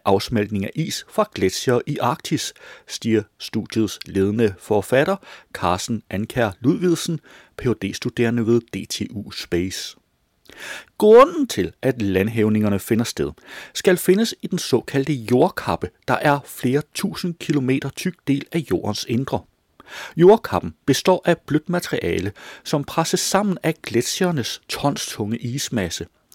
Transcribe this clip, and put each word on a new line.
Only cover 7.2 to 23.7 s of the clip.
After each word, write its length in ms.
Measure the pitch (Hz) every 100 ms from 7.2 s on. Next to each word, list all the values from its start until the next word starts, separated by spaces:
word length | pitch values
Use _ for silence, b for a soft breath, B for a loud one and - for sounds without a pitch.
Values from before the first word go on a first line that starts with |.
| B B B -
P 60 |
H 60 | 127
D-studerende 800 | 107 98 - 123 - 117 120 110
ved 140 | 117
D 260 | 117 95 -
T 140 | - 104
U 200 | 104 -
Space. 680 | - - 87 92 - - - _ _ _ _ _ B B B B _
Grunden 480 | 214 233 294 339 262
til, 260 | - 85 -
at 200 | 127 127
landhævningerne 760 | 98 92 104 113 107 107 107 101
finder 260 | - 113
sted, 260 | 120 - 71 - B B B
skal 220 | - - 180
findes 380 | - 190 226 -
i 40 | -
den 120 | 180
såkaldte 540 | - 117 - 139 135
jordkappe, 800 | 139 107 123 175 - - 85 - - -
der 60 |
er 240 | 127 151 143
flere 380 | - - 127 139 -
tusind 400 | - 190 - 180
kilometer 540 | 170 - 147 127 135 135
tyk 260 | - 185 - -
del 160 | 139 -
af 120 | 170 -
jordens 360 | 87 101 104 -
indre. 320 | 123 135 104 - _ _ _ B B B -
Jordkappen 580 | 180 208 - 90 85 - -
består 360 | 135 - 185
af 140 | - 170
blødt 300 | - 151 -
materiale, 640 | 175 - 143 87 90 92 B B B
som 200 | - 151
presses 360 | 139 - 160 180
sammen 380 | - 190 208 170
af 120 | -